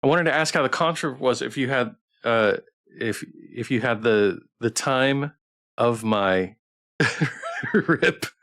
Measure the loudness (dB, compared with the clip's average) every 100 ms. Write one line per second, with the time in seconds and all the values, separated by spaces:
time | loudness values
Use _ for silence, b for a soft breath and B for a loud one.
0 | 4 4 2 2 0 0 0 0 -2 0
1 | -6 -2 -2 0 -4 -4 -2 0 -2 -6
2 | _ _ -2 2 2 0 -6 _ _ -8
3 | -6 -6 -10 -18 -16 -12 -2 0 0 0
4 | 2 4 4 0 _ _ -4 -2 -2 2
5 | 2 0 -4 _ _ _ _ 0 0 0
6 | 0 0 2 2 0 -8 _ _ _ _
7 | -4 -2 -4 -4 -10 -10 -2 -2 0 2
8 | 0 -2 -12 _